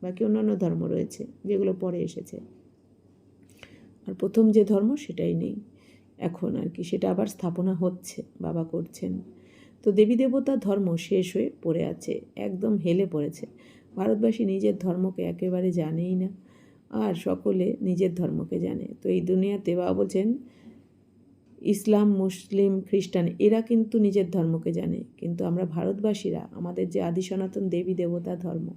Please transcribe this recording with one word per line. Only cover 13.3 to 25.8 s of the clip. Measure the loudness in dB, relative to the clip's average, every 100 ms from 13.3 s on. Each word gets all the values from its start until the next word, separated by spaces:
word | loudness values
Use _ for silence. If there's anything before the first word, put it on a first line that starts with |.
| -6 -14 -18 -20 -20 -12 -2
ভারতবাসী | 0 2 2 2 0
নিজের | 0 0 0
ধর্মকে | 0 0 0 -2
একেবারে | -4 -2 -2 0 0
জানেই | 0 0 -2 0 0
না, | -2 -6 -20 -20 -20 -20 -8
আর | -4 -2
সকলে | -2 -2 -2 0 2 2 0
নিজের | 0 2 0 0
ধর্মকে | -2 -2 -4 -4
জানে। | -4 -4 -8 -6
তো | -2
এই | 0
দুনিয়াতে | 2 2 2 -2 -2 0
বাবা | 0
বলছেন | 0 0 0 0 -2 -6 -20 -20 -20 -20 _ _ _ _ _ _ -4
ইসলাম, | 0 0 4 6 6 4
মুসলিম, | 0 -2 -4 2 2 2
খ্রিস্টান | 0 0 2 0 0 2
এরা | 2 4
কিন্তু | 2 2 2 4
নিজের | 4 4 2
ধর্মকে | 2 0 0 -2
জানে, | -2 -2 -4 -8 -10
কিন্তু | -6 -4 -2
আমরা | 0 -2
ভারতবাসীরা | -2